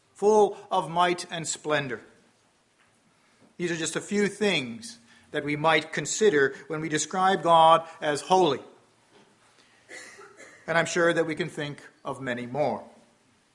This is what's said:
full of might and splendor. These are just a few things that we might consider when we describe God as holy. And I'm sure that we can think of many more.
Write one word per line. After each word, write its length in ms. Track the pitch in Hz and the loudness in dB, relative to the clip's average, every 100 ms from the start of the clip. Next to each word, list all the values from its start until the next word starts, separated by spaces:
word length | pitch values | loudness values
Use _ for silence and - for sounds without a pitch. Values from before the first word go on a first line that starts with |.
| _ | _
full 440 | - 202 214 196 202 - | -2 2 4 4 0 -4
of 180 | 185 156 | -4 -2
might 360 | 170 175 175 - | 0 0 0 -6
and 160 | 175 156 | -10 -8
splendor. 540 | - 156 147 139 110 - _ _ _ _ _ _ _ _ _ _ _ _ _ _ - | -8 -2 -2 -2 -8 -14 _ _ _ _ _ _ _ _ _ _ _ _ _ _ -8
These 120 | 175 | -6
are 60 | 165 | -4
just 220 | 160 165 | -6 -8
a 40 | |
few 280 | - 202 202 | -4 -2 -2
things 680 | 196 208 170 123 113 - - _ _ _ | 0 0 0 -4 -10 -16 -20 _ _ _
that 120 | 147 | -8
we 140 | 147 147 | -4 -2
might 340 | 156 156 156 | 2 0 0
consider 640 | - 147 - 214 151 135 - - | -6 -6 0 4 4 2 0 -10
when 120 | 156 | -8
we 80 | 160 | -4
describe 560 | 151 - 190 185 190 | -4 -4 0 0 2
God 400 | 160 165 160 160 - - | 4 6 8 6 2 -8
as 220 | 156 143 | -4 -4
holy. 400 | - 185 175 131 - - _ _ _ _ _ _ _ _ _ _ - - - - - - - - - | 2 4 4 0 -8 -20 _ _ _ _ _ _ _ _ _ _ -20 -20 -20 -20 -20 -20 -20 -14 -2
And 120 | 165 | -2
I'm 80 | 160 | 0
sure 260 | 185 170 | 2 2
that 140 | 165 160 | 2 -2
we 100 | 151 | -4
can 140 | 165 | -6
think 340 | - 147 139 - _ 147 | -8 -10 -12 -20 _ -12
of 160 | 131 | -8
many 240 | 131 120 120 | -8 -8 -6
more. 360 | 131 139 104 - - _ _ _ _ _ | -4 -2 -4 -10 -20 _ _ _ _ _